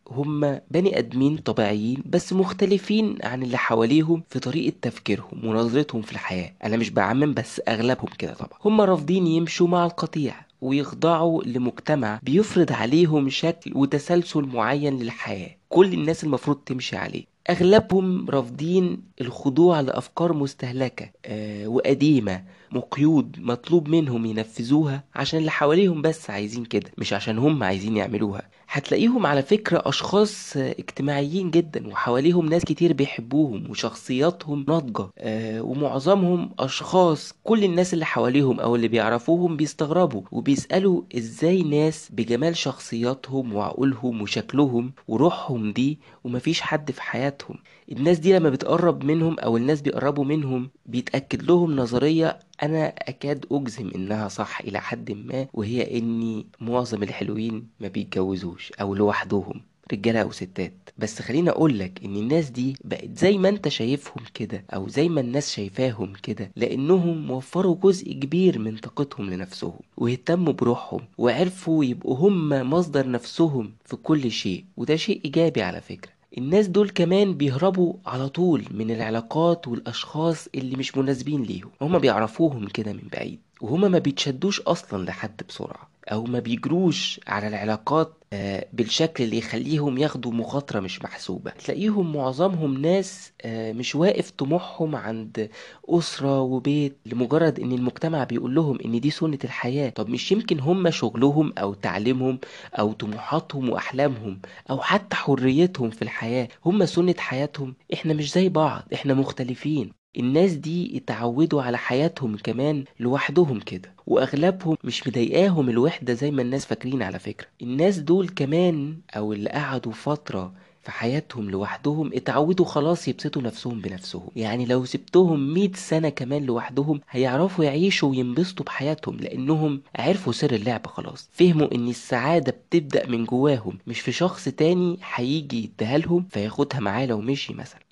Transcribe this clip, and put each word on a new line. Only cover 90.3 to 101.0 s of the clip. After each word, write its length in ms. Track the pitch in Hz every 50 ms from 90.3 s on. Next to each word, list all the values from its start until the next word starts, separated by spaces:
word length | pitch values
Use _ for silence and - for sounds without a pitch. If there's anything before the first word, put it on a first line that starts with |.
| 113
مخاطرة 480 | 117 113 - 131 143 139 - - 107
مش 220 | 95 92 - - -
محسوبة. 480 | - - - - - 185 180 - -
تلاقيهم 640 | - - - - - - 196 220 208 208 185 165 151
معظمهم 640 | 147 135 131 131 131 175 196 190 165 156 143 135 131
ناس، 540 | 139 160 180 196 190 190 - - - - _ - -
آه، 300 | 117 113 113 113 113 110
مش 220 | 117 127 - -
واقف 360 | 143 165 196 - - - -
طموحهم 640 | - - 143 135 160 180 180 - - - 165 156 151
عند 540 | 123 101 104 110 113 113 110 - 113 110 107 - - - - - - - -
أسرة 520 | - 175 156 - - - 135 139 139 135
وبيت 560 | 131 127 131 131 120 143 143 151 147 139 139 - -
لمجرد 540 | 113 117 120 127 117 135 160 165 160 131 -
إن 120 | - 123 127
المجتمع 520 | 123 123 123 - - - 160 160 151 127
بيقول 300 | 117 117 117 - 123 127
لهم 240 | 151 165 147 127 - -
إن 160 | 113 113 117
دي 100 | 120 147
سنة 280 | - - 165 160 147 135 -
الحياة. 460 | 123 - - - 123 127 143 143 123
طب 180 | - - 110 104
مش 240 | 123 123 - - 190
يمكن 280 | 214 226 - 185 151
هم 300 | 131 147 180 190 185 170
شغلهم 600 | 160 -